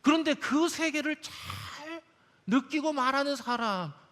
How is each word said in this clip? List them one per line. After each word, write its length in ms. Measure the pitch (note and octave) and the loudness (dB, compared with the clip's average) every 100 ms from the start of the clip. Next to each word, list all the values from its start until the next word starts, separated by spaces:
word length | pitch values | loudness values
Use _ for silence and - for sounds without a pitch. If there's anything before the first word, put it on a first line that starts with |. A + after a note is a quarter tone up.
그런데 320 | - D#4+ D#4 | 6 4 4
그 340 | C#4+ - C#4+ E4+ | 0 2 2 2
세계를 520 | - D#4+ D4 C#4+ D4+ | 2 -2 0 -2 -4
잘 800 | - - - - - - D4+ E4 _ _ _ _ - | -8 -12 -12 -10 -12 -12 -10 -12 _ _ _ _ 0
느끼고 460 | B3+ C4 D4+ D4+ | 0 2 0 0
말하는 420 | C#4+ B3+ C#4 C#4+ | 2 2 2 0
사람 580 | C4+ A#3+ A#3+ A3+ F#3+ D#3+ - - | -2 -2 0 0 -2 -4 -10 -20